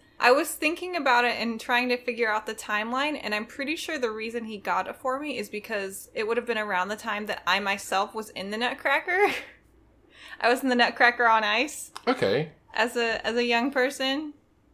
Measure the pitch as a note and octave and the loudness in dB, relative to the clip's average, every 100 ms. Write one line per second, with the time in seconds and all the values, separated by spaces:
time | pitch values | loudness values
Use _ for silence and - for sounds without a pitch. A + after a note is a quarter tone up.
0 | _ _ A#3+ C4+ D#4+ - D4+ E4+ F4+ F4 | _ _ 6 6 4 -2 -2 -2 -4 -2
1 | C4+ A#3+ A#3+ A3 A3+ A3+ - A#3+ B3 B3 | 2 4 4 0 -2 -4 0 0 2 -2
2 | B3 A3+ A3+ G#3+ G#3+ A3 - G#3 A3 B3+ | -2 -2 0 0 -2 -10 -4 -2 -2 -2
3 | D4 D4 - G#3 A3+ - C#4 D#4+ - D#4 | -2 -2 -4 -4 -4 -6 -6 -4 -4 -4
4 | A#3+ G#3+ A3 A#3 A3 G#3+ G#3 F#3 F#3 - | -4 -4 -6 -6 -8 -8 -2 -2 -2 -6
5 | C4 C4 D4+ B3+ G#3 G#3 G#3 G#3+ G3 F#3+ | -4 -4 -4 -6 -6 -8 -6 -6 -6 -8
6 | - - G#3+ A#3 A#3 A3 G#3+ F#3 F#3 G#3+ | -10 -6 -2 -2 0 -2 0 0 -2 -4
7 | A3+ G#3 G#3 - - F#3+ G3+ G3+ - F#3+ | -4 -6 -4 -4 0 0 2 -2 -2 -2
8 | G3+ - G#3+ - G3 G#3+ A#3+ C4+ D#4 C#4+ | -2 -4 -10 -10 -6 -4 -4 -2 0 2
9 | D#4+ F4+ G4+ - - - _ _ _ _ | 2 2 2 2 -8 -18 _ _ _ _
10 | _ - - - A#3 B3+ C4+ B3 A#3 - | _ -20 -18 -2 2 2 2 4 4 6
11 | A#3+ A#3+ A#3 A3+ G#3+ G#3+ D4 - - - | 4 6 4 6 4 2 0 -4 -14 -6
12 | - C4 G2 A#2 D#3+ - _ - A#3 A#3+ | -2 2 2 2 0 -8 _ 0 0 2
13 | A#3 A3 - A#3 A#3+ A#3 B3+ C4+ B3+ C#4 | 0 0 -2 0 2 2 2 2 0 0
14 | C4 C#4 D4+ - _ _ _ | -2 -2 -4 -12 _ _ _